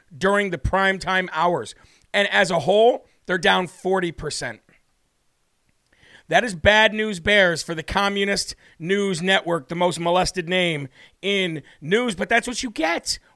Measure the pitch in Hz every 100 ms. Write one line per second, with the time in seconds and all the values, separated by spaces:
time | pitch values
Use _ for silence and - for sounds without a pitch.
0 | _ 139 185 202 202 170 - 190 190 190
1 | 175 185 185 156 175 160 107 - _ _
2 | _ 202 202 202 196 165 139 208 233 262
3 | - _ - 180 196 185 185 - 190 190
4 | 175 - 151 - 131 110 _ _ _ _
5 | _ _ _ _ _ _ _ _ _ _
6 | _ - - 165 214 175 196 214 220 214
7 | 220 185 160 208 185 160 - 160 156 196
8 | 202 202 196 196 - - _ - 165 202
9 | 196 170 185 190 170 170 131 170 180 160
10 | 170 180 180 185 165 185 175 151 135 -
11 | - _ 190 202 185 156 - _ 147 214
12 | 247 175 175 233 247 240 254 214 320 339
13 | - - _